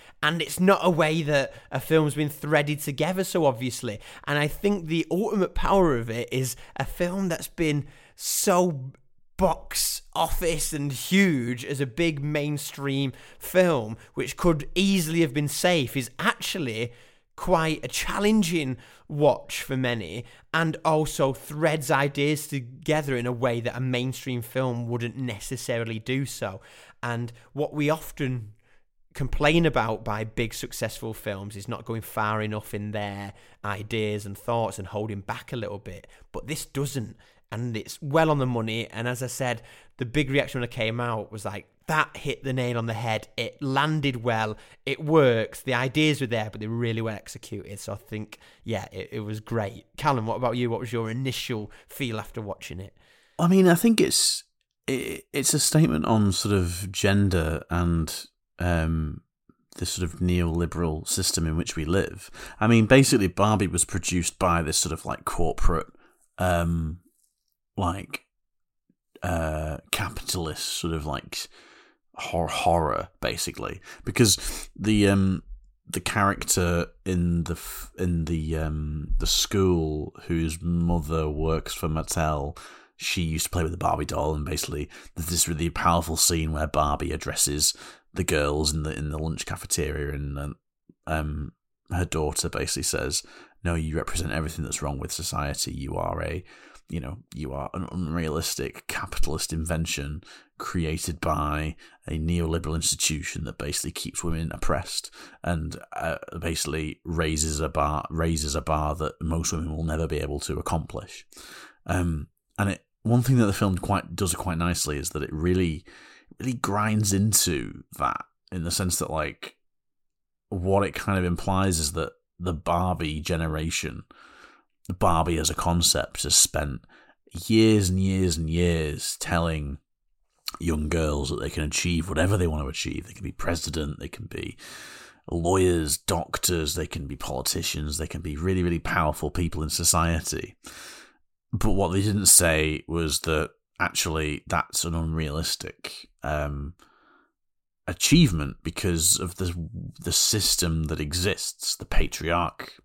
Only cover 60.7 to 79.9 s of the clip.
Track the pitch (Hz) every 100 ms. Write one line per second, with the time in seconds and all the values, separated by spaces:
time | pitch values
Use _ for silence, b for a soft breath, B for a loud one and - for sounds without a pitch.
60.7 | 82 85 78 - - 92 92 80 80 -
61.7 | 82 76 95 - - - B B B 110
62.7 | 117 107 131 135 123 92 - 104 107 92
63.7 | 85 - 95 - 87 85 - 92 85 76
64.7 | - 87 80 76 - - - 82 - -
65.7 | 82 - - b b _ - 90 87 85
66.7 | 85 80 85 _ _ _ _ _ _ _
67.7 | - 180 101 - - _ _ _ _ _
68.7 | _ _ _ _ - 87 85 80 78 78
69.7 | 71 - - 98 - - 92 80 76 -
70.7 | - 85 80 73 69 - - - B B
71.7 | B B B _ - - 87 80 - 90
72.7 | 85 76 50 - - 57 - - - -
73.7 | 90 B B - - 113 - - - -
74.7 | - 101 107 98 98 95 90 - - -
75.7 | _ - 90 - 110 98 - - - 87
76.7 | 87 - - 95 90 87 85 82 80 -
77.7 | - - - 92 85 78 82 78 80 78
78.7 | 76 76 76 73 - 78 - - 101 92
79.7 | 87 78